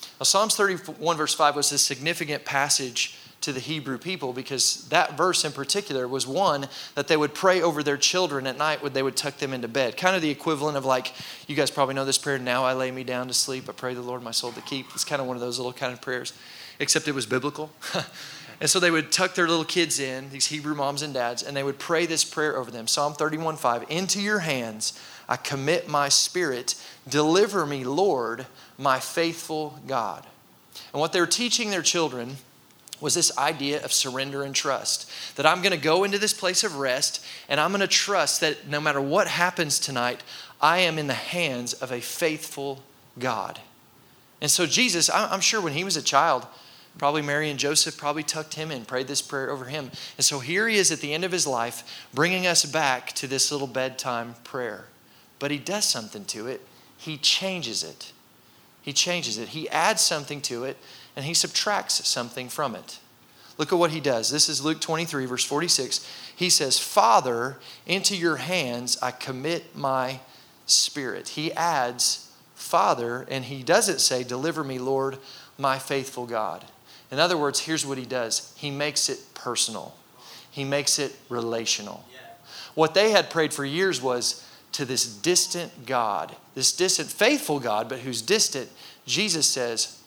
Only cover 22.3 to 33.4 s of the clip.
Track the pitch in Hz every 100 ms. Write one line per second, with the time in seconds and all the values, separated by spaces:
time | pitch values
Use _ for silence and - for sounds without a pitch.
22.3 | - 151 143 117 117 113 - 147 151 156
23.3 | 156 165 156 131 120 117 156 190 202 202
24.3 | 214 160 135 117 107 - - - - -
25.3 | 123 - 139 139 175 - 147 143 - -
26.3 | 180 165 123 131 - - - - 143 151
27.3 | 175 214 202 147 143 123 143 196 139 113
28.3 | 117 127 - - - 135 127 - - 170
29.3 | 165 - 156 151 147 110 131 104 80 -
30.3 | - - - _ - - 139 160 185 170
31.3 | 185 240 - 220 190 147 175 156 127 120
32.3 | 135 - - _ - - - 156 175 165
33.3 | -